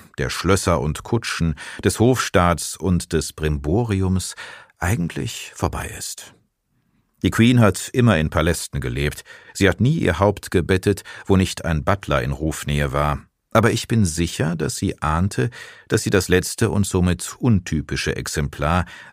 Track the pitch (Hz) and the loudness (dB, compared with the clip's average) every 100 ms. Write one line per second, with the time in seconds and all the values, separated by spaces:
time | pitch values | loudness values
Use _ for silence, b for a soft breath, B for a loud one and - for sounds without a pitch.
0 | - - 65 - 85 95 - 82 71 76 | -10 -8 -6 -2 0 2 2 0 0 -6
1 | - 117 - - 82 73 B B 98 - | -4 -4 -2 -2 -2 -2 B B -2 4
2 | 131 123 - 95 87 85 - - 90 87 | 2 2 2 2 4 2 -4 -4 0 0
3 | - 80 73 - 78 73 71 98 120 98 | 0 -4 -4 -4 -2 -2 0 0 0 0
4 | 95 92 - - B B B _ 87 147 | 0 0 -4 -12 B B B _ -4 -2
5 | 85 - 120 - - - - - - - | -2 -4 -8 -8 -14 -6 -4 -4 -10 -10
6 | - - - _ _ _ _ _ _ _ | -12 -12 -18 _ _ _ _ _ _ _
7 | _ _ 95 - 117 123 107 - - 135 | _ _ 0 4 4 6 4 2 -2 2
8 | 120 87 76 80 82 82 - 69 64 62 | 4 4 2 2 0 0 -4 -6 -4 -2
9 | 71 - B B B - 98 - 120 160 | -4 -6 B B B 2 2 4 2 2
10 | 90 85 101 101 - 95 76 95 104 98 | 0 2 2 0 -2 -2 2 2 2 -2
11 | B B - 95 92 - 82 78 67 98 | B B 2 2 2 -2 -2 0 0 -2
12 | - 71 64 67 78 - - 73 71 69 | 0 0 0 -4 -4 -4 -2 0 0 0
13 | 73 71 - _ _ 113 110 110 - 117 | 0 -2 -8 _ _ 2 4 0 0 2
14 | 95 78 85 - 143 170 67 - 92 - | 2 0 -4 -2 -4 -2 -4 -2 -6 -2
15 | 76 80 95 - 123 B B B B 107 | -2 0 0 0 -4 B B B B -2
16 | - 101 - 90 90 - 110 101 98 95 | 2 0 4 2 2 -2 0 0 0 2
17 | 90 80 - - 131 101 - 78 69 67 | 2 0 -6 -2 2 2 0 -4 -4 -4
18 | - - 65 - 71 - 71 90 85 B | -4 -4 -4 -4 -4 -2 0 0 -2 B
19 | B | B